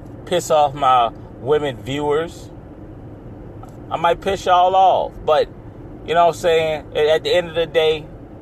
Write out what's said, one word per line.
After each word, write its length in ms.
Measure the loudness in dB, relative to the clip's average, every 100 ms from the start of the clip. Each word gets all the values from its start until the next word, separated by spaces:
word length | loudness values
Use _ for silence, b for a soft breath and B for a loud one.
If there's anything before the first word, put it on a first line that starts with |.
| -16 -16 -4
piss 240 | -4 2
off 240 | 2 2
my 380 | 2 2 4 2 -2 -18 -10
women 360 | -2 0 0 -6
viewers. 760 | -8 -4 0 -2 -2 -10 -18 -18 -20 -20 -18 -18 -18 -18 -18 -18 -18 -18 -18 -18 -10
I 60 | -2
might 240 | 0 0
piss 240 | -2 -2
y'all 320 | 2 4 6 6
off. 360 | 6 4 0 -4
But, 240 | 0 2 2 -4 -20 -18 -18 -14
you 100 | -2
know 120 | 4 4
what 80 |
I'm 60 | 4
saying? 520 | 2 2 2 -4 -6
At, 120 | 0 2
at 180 | 2
the 100 | 2
end 140 | 0 0
of 60 |
the 120 | -2 0
day, 380 | 2 2 0 -4 -18 -18 -20